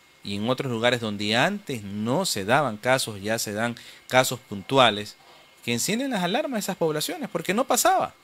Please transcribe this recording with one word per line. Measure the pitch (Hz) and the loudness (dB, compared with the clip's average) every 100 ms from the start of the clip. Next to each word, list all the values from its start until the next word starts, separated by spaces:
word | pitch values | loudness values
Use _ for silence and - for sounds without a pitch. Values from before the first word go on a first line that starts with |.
| _ _ | _ _
y | 98 | -8
en | 101 113 | -4 -2
otros | 127 139 | -2 -2
lugares | 113 120 120 | 0 2 2
donde | 113 101 104 113 | -2 -2 0 2
antes | 165 208 - 123 | 2 -2 -8 -8
no | 101 104 113 151 190 | -6 -4 0 0 0
se | 104 | -2
daban | 95 139 135 104 | 2 2 2 -2
casos, | 123 131 - 101 | 0 0 0 -6
ya | 104 113 | -4 -4
se | 110 | -4
dan | 104 120 117 - - - | -4 -4 -6 -14 -20 2
casos | 127 127 123 | 4 4 0
puntuales, | - 101 - 135 117 104 107 - - - - - | -8 -10 2 6 6 4 -6 -14 -20 -20 -20 -10
que | - | -4
encienden | 120 - 233 277 | -2 0 -2 -2
las | 208 | -2
alarmas | 180 240 311 226 | 0 0 -2 -4
a | |
esas | 190 185 | -4 -2
poblaciones, | 160 151 - 339 - | 0 0 -4 -6 -6
porque | 170 165 | -4 -2
no | 202 269 | 0 2
pasaba, | 247 339 370 - - | 2 4 4 0 -6